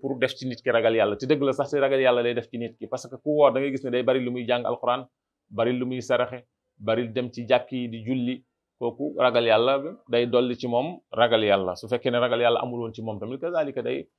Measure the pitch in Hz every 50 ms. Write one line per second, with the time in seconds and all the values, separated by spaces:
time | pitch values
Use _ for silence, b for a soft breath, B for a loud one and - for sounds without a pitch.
0 | - 131 135 123 127 127 - - 131 131 123 - - 131 113 117 110 113 113 113
1 | 104 104 104 104 131 127 151 139 139 135 135 143 139 139 143 143 135 135 135 135
2 | 131 127 123 120 120 120 120 120 113 - - 117 117 113 113 _ 110 104 131 127
3 | - 120 131 120 _ 151 151 151 147 135 120 131 139 143 131 131 135 127 120 123
4 | 123 127 127 131 123 123 123 123 120 117 123 123 120 107 120 - - 120 120 131
5 | 131 - _ _ _ _ _ _ _ _ - 104 113 120 127 123 127 123 127 127
6 | 113 - 127 117 120 117 127 123 120 _ _ _ _ _ _ _ 104 107 113 117
7 | 123 117 110 127 123 123 - 120 120 107 131 123 - - 135 127 123 120 113 113
8 | 110 113 131 131 120 123 127 123 - _ _ _ _ _ _ _ 120 117 107 -
9 | 139 151 - - 127 127 117 120 120 117 110 110 117 127 139 139 139 160 190 -
10 | _ - 120 120 120 120 117 123 127 123 123 113 - 123 117 120 135 165 175 -
11 | - _ - 107 120 117 117 110 107 104 98 98 95 92 90 - - 110 123 120
12 | - 135 123 120 120 123 120 117 120 117 117 - - 123 120 120 117 113 110 -
13 | 110 110 107 98 101 110 127 139 160 170 175 165 151 139 131 127 117 120 127 143
14 | - - _